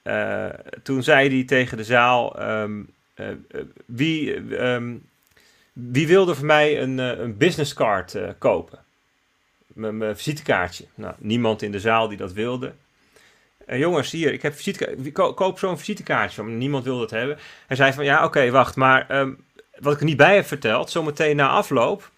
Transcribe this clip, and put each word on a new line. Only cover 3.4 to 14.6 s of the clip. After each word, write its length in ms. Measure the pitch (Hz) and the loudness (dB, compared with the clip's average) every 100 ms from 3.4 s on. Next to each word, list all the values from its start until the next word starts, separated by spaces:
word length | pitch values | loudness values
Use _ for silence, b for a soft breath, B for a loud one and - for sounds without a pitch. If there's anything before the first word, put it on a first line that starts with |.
| - - - - - | -12 -12 -12 -18 -14
"Wie, 720 | 120 160 156 127 - 110 - | -4 -2 -2 -4 -6 -6 -4
ehm, 380 | 123 123 120 120 - _ _ b b b b | -2 -2 -6 -12 -18 _ _ b b b b
wie 340 | - 120 127 156 | -16 -4 -2 4
wilde 280 | 190 180 | 4 4
voor 120 | 135 147 | 0 4
mij 360 | 151 151 139 | 6 6 2
een, 160 | 131 131 | -2 -4
eh, 200 | 123 113 | -4 -4
een 180 | 120 104 | -8 0
businesscard, 800 | 170 156 143 - 120 98 - | 0 2 -4 0 0 0 -4
eh, 140 | 101 95 - | -8 -8 -2
kopen? 400 | 123 90 - - _ _ _ _ _ _ _ _ _ | 0 0 -2 -18 _ _ _ _ _ _ _ _ _
M-, 220 | - 110 110 | -10 -8 -4
mijn 200 | 107 104 | -6 -4
visitekaartje." 680 | 147 147 - 101 90 - - | -6 -6 0 0 0 -8 -20
Nou, 200 | - 95 - | -16 -14 -10
niemand 440 | 104 120 117 107 | -4 0 0 0
in 100 | 104 | -4
de 80 | 101 | -2
zaal 280 | 113 113 110 | 2 2 0
die 100 | 98 | -4
dat 140 | 95 | -8
wilde. 400 | 98 120 127 127 - _ b b b b b b _ - | -6 -6 -6 -10 -14 _ b b b b b b _ -8
"Eh, 120 | 123 | -2
jongens, 320 | 165 160 - | 0 0 -2
hier, 220 | 165 147 | -2 -2
ik 100 | - | -2
heb 120 | 147 | -4
visiteka-, 400 | 143 | -4